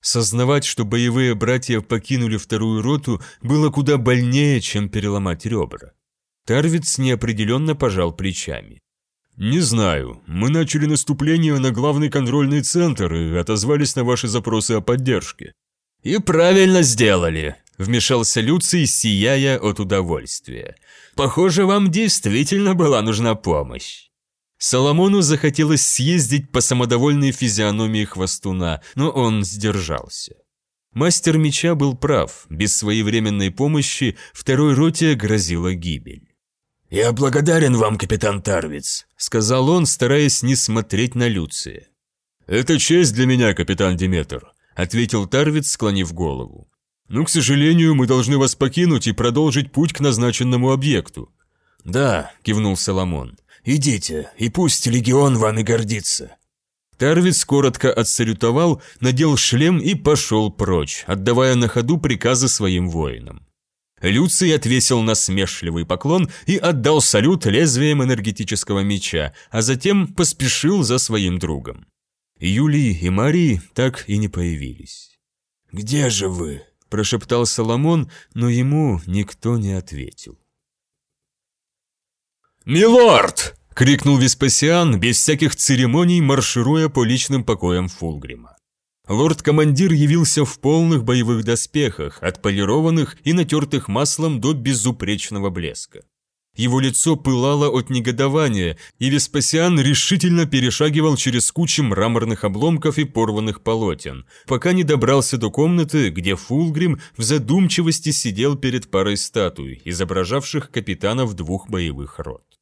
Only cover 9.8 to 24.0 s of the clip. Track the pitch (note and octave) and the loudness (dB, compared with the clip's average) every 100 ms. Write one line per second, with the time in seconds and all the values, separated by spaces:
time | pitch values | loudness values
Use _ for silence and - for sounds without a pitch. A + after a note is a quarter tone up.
9.8 | G2+ D2+ B1 A#1 - E2+ A#2 D#3+ D#3 D#3 | 2 0 -4 -14 -8 -2 0 0 0 -2
10.8 | D3+ D3 - C#3 D3 E3 D#3+ C#3+ C3 A2+ | 0 -2 -2 -2 0 2 2 2 0 0
11.8 | C#3 C#3+ C#3 C#3+ B2 C#3+ C#3 C#3+ - F3 | 0 0 0 0 0 0 2 0 0 0
12.8 | F3 B2+ F2+ E2 E2 E2+ E2+ G#2+ A2 D3 | 0 0 -2 -2 -2 -2 -2 -2 0 0
13.8 | C#3+ - A#2+ B2 A#2+ A#2 A2+ A2 - A2 | 0 -2 -2 -2 -2 -4 -2 -2 0 -2
14.8 | F#2 B2 C3 G#2+ - - - _ _ _ | 0 -2 0 -2 -4 -16 -20 _ _ _
15.8 | _ _ - G3+ - D#3+ E3+ F#3+ F#3 F#3 | _ _ -4 -2 0 4 6 6 6 6
16.8 | D3 A2+ A2+ F#2 E2+ D#2 D2+ - _ - | 4 4 4 4 2 -2 -6 -10 _ -10
17.8 | F#2+ A#2+ - B2+ A2+ - A2 E3+ - F3+ | -2 -2 0 0 0 0 0 0 0 0
18.8 | C#3+ - - G2 A2 C3+ C#3 C3 G#2 G#2 | 0 0 0 2 2 2 2 0 -2 -4
19.8 | G2 G2 F2+ D2+ A#1 - - A#1 - - | -2 -2 0 -4 -6 -12 -12 -16 -16 -18
20.8 | _ - - - C3+ D3 F#3 E3 F#3+ G3+ | _ -20 -14 -2 -2 2 2 2 2 4
21.8 | G3 E3+ A3 - G#2 G#2+ - G3 G3+ F#3 | 2 2 0 0 0 0 0 0 2 2
22.8 | D#3+ B2 A2 G#2+ A#2 G#2+ - D#2 C#2 B1 | 4 2 2 0 0 -2 0 -2 -2 -10
23.8 | - - | -14 -18